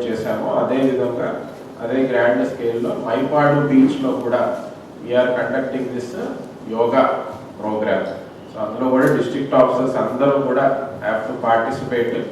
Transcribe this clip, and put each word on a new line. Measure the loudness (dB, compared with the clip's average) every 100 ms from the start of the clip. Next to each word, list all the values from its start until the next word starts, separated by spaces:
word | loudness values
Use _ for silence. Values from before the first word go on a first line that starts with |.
| -4
చేశాము. | -4 -2 -2 0 0
అదే | 0 2 2
విధంగా, | 2 -2 -2 -4 -4 -10 -14 -16 -10
అదే | -2 0 2
గ్రాండ్ | 2 2 2 0
స్కేల్లో | -2 -2 0 -2 -2 -2
మైపాడు | 0 2 4 4 4 6
బీచ్లో | 6 6 4 0 0
కూడా | 0 0 0 -2 -8 -14 -18 -14
we | 0 2
are | 2 2
conducting | 0 -2 -2 -4 -4
this | -6 -6 -6 -6 -8 -12 -12 -6
yoga | 0 4 4 4 2 -6 -12 -14 -8
program. | -4 -2 0 0 -2 -8 -12 -16 -14
So | -8
అందులో | -6 -2 2
కూడా | 4 4 2
డిస్ట్రిక్ట్ | 0 -2 2 4
ఆఫీసర్స్ | 4 4 0 0
అందరూ | -2 2 2 2 2
కూడా | 2 2 0 -6 -6
have | -4 -4 -4
to | -4 2
participate. | 2 2 -4 -4 -2 0 -2 -6